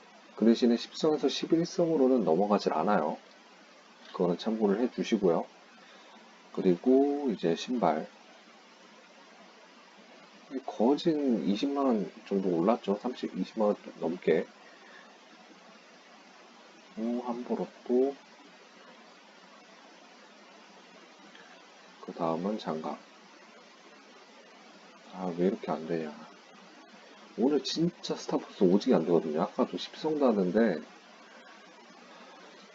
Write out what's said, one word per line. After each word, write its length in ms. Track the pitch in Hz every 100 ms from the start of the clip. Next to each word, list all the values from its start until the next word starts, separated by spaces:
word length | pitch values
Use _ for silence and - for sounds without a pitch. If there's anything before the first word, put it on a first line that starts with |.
| - - -
그 100 | -
대신에 320 | 110 113 120 117
십 200 | - -
성에서 320 | 156 151 139
십일 360 | - - 165
성으로는 600 | 175 - 165 156 131 131
넘어가질 480 | 85 82 101 101 -
않아요. 440 | 76 90 101 76 - - - - - - - - - -
그거는 260 | - 90 85
참고를 420 | 110 110 104 98
해주시고요. 640 | 120 - 90 107 95 82 - - - - - - - - - - -
그리고 800 | - 95 87 127 131 143 143 139
이제 260 | 92 85 82
신발. 500 | - 123 90 78 - - - - - - - - - - - - - - - - - - - - - - - - -
이 80 | 135 -
거진 840 | - 113 147 170 151 139 110 73
이십만 380 | 101 139 277 135
원 260 | 110 - - -
정도 220 | 101 95
올랐죠. 460 | 85 92 117 - 98
삼십, 420 | - - - 90
이십만 300 | 95 110 104
원 80 | 101 - -
넘게. 460 | 82 90 - 80 - - - - - - - - - - - - - 214 - - - - - - - - - - - 101
오, 240 | 117 120
한벌 400 | 123 120 123 110
없고. 520 | 180 - - 123 135 139 - - - - - - - - - - - - - - - - - - - - - - - - - - - - - - 151 - - - - - - -
그 100 | -
다음은 460 | 90 82 82 95 107
장갑. 400 | - 78 76 76 - - - - - - - - - - - - - - - - - - - - -
아, 200 | 92 92 85
왜 80 | 92
이렇게 240 | 110 -
안 160 | 80 80
되냐. 260 | 82 78 76 78 - - - - - - - - - - -
오늘 260 | 247 302
진짜 500 | - - 175 - -
스타포스 500 | 151 - 160 - -
오지게 300 | - 196 247
안 120 | 196 160
되거든요. 340 | 85 160 151
아까도 380 | 95 - 120 90
십 180 | - -
성도 300 | 156 151 135
하는데 560 | 104 90 104 113 78 - - - - - - - - - - - - - - - - - - -